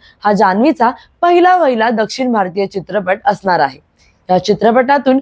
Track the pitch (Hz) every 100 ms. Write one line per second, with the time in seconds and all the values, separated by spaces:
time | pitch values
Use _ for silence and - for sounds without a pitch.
0 | - _ 208 202 202 190 277 - 233 262
1 | - _ 349 349 359 370 302 233 226 220
2 | 208 - 254 226 185 175 196 196 156 196
3 | 180 202 - 196 190 170 139 131 _ _
4 | _ _ - 185 180 202 220 233 254 285
5 | 262 262